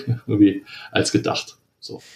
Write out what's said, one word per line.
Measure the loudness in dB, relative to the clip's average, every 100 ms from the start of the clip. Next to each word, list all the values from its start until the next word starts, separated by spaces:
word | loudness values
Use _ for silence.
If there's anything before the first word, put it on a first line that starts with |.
| 0 -4 -2
irgendwie | 4 4 4 -8 -18 -4
als | -2 0
gedacht. | 0 0 -4 -6 -16 _ _
So. | -16 -16 -18